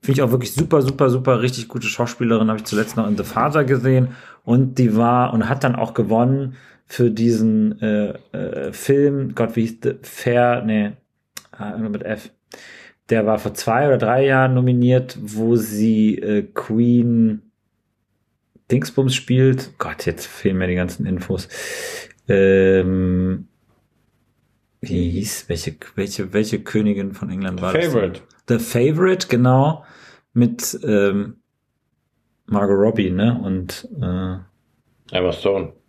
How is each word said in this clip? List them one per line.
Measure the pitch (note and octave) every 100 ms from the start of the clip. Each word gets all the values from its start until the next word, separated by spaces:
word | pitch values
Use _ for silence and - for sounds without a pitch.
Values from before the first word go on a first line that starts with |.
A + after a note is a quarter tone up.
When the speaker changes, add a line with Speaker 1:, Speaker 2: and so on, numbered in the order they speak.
Speaker 1:
Finde | - C3+
ich |
auch | C3
wirklich | B2 A#2+
super, | C3 D#3 D#3+
super, | C3 C3+ C3+
super, | B2+ B2+ B2
richtig | B2 B2 A#2
gute | A#2+ -
Schauspielerin, | - A#2+ - A#2+ A2+ A2
habe | A2
ich | A2
zuletzt | G#2 A2 -
noch | G#2
in | G2+
The |
Father | G2 - C3+ D3+
gesehen. | C3+ C3 B2+ C3 B2+ - - -
Und | - B2 C3 B2+
die | A#2+ G#2+
war | A#2 B2 B2
und | A2+ -
hat | B2+
dann | C3
auch | A#2 A2+
gewonnen | - G2+ A2 B2 C3+ C3+ C3 - _
für | _ - A#2+
diesen, | G#2+ A#2 A2 A2+ A2 G#2+ G#2+
äh, | G#2+ G#2 G#2 - _
äh, | - G2 - C#2
Film, | - - C#3 C#3+ C#3 C3+
Gott, | - A2+ A#2
wie |
hieß | A2+ A2+
der? | - -
Fair, | - - - A#2+ A#2+ A#2+
nee, | G#2+ G#2+ G#2 - _ _ _ - _ -
äh, | G2+
irgendwas | G2+ A2
mit | G#2
F. | - G#2+ - _ _ - - - - _ _
Der | A2+ G#2+
war | G#2+
vor | G#2+
zwei | - - A2+ D3
oder | B2+
drei | A2+ B2+
Jahren | C#3 C3+ C3
nominiert, | B2+ B2+ B2 B2 B2+ B2+ -
wo | G#2 G#2+ A2+ A#2
sie, | G#2 G#2 A2 A2 G#2+ G2
äh, | G#2 G#2 G2+
Queen | - - A2 A#2+ A#2+ A#2+ A#2 A2+ G#2+ _ _ _ _ _ _ _ _ _ _ _ _ _
Dingsbums | B2+ - - C3+
spielt. | C3 - B2+ C3 C3 - _
Gott, | - - -
jetzt | D#2+ -
fehlen | - G2+ F#2
mir | F#2
die | F2+
ganzen | F2 - -
Infos. | F2+ - F#2 - - - - - - - - -
Ähm, | G2 G2 G2 F#2+ F#2+ F#2 F#2 F#2 F2+ F#2 F#2 - _ _ _ _ _ _ _ _ _ _ _ _ _
wie | - F2+ F2
hieß, | F#2 G2+ - -
welche, | E2+ - D#2 -
welche, | - G2 - F#2+
welche | G#2 G#2+ G#2
Königin | - A2 G#2+ G2 G2
von | F#2+ -
England | F2+ F#2+ F2+
Speaker 2:
The | F2+
Speaker 1:
war |
das | F#2+
denn? | E3+
Speaker 2:
Favourite. | B2 F#2+ F2 - _ -
Speaker 1:
The | A#2
Favourite, | A#2 A#2+ C3 D#3 F#3 F#3 -
genau. | B2 B2+ C3 C#3+ D#3+ - - - - _
Mit, | A#2+ A#2+ A#2+ - - C3+
ähm, | G#2 G2+ G2 G2+ - _ _ _ _ _ _ _ _ _ _ -
Margot | G#2 G2+ G2
Robbie, | G#2+ G#2+ F#2
ne? | F#2 A2 A#2+
Und, | G2 F#2+ F2+ - - F3
äh, | F#2 F2+ F#2 F#2 - _ _ _ _ _ _ F#2
Speaker 2:
Emma | F2+
Stone. | E2 G2+ G2 D#2+ -